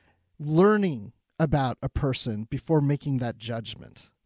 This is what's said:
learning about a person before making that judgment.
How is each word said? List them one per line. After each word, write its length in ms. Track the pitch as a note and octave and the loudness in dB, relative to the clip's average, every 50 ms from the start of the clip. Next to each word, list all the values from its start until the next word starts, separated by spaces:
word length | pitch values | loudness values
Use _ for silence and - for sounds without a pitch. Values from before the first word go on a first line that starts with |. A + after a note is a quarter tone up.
| _ _ _ _ _ _ _ - | _ _ _ _ _ _ _ -10
learning 720 | D3 D3 D#3 E3 F#3+ G#3 G#3+ G#3 G3+ F3+ C#3+ A2 G2+ - - _ _ _ _ - | -6 0 4 6 6 6 6 4 2 0 -2 -4 -8 -12 -18 _ _ _ _ -2
about 360 | E3 C#3+ B2+ C#3+ C3 B2 - - - | -2 0 2 0 0 0 -4 -4 -6
a 60 | C3 | -6
person 560 | - - C#3+ C3+ B2 - - B2+ G#2+ G#2 A2+ | -4 -2 -2 -2 -2 -2 -4 -4 -6 -6 -6
before 360 | - C#3+ C3 - - D#3+ D3+ | -6 -8 -8 -2 0 2 2
making 380 | C#3+ C#3 C#3+ C#3 - D3 C3+ B2 | 2 2 0 -2 -2 -2 -2 -2
that 180 | B2 A#2 A2 - | -2 -4 -8 -10
judgment. 720 | - A2+ A#2 A2+ G#2+ - - - - - - - - - _ _ _ | -10 -10 -8 -8 -10 -10 -14 -16 -18 -20 -20 -20 -20 -20 _ _ _